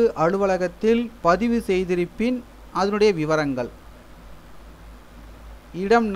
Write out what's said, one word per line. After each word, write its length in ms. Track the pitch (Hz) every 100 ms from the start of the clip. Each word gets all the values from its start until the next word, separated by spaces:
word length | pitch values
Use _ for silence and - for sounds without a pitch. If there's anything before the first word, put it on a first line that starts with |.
| 233 -
அலுவலகத்தில் 800 | 165 196 196 185 180 - 220 233 233 - 170
பதிவு 320 | 185 233 233 226
செய்திருப்பின் 720 | 185 180 180 175 - 233 247 - - - 170
அதனுடைய 300 | 196 208 214 165
விவரங்கள், 500 | 151 156 143 127 117 - - - - - - - - - - - - - - - - - - - - 170
இடம், 260 | 196 233 220